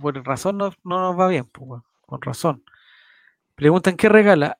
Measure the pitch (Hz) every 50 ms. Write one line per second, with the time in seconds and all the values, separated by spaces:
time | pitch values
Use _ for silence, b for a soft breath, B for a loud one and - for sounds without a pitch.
0 | 139 147 135 135 123 135 135 127 - 190 202 202 202 196 185 _ - 180 175 185
1 | 185 185 180 175 185 185 185 139 120 _ _ - 131 131 123 120 - _ _ _
2 | _ - 135 131 - 135 123 - - 165 139 120 _ b b b b b b b
3 | b b b b b b b b _ _ _ - 143 151 170 185 - 190 180 -
4 | - 214 208 214 208 208 190 151 147 151 -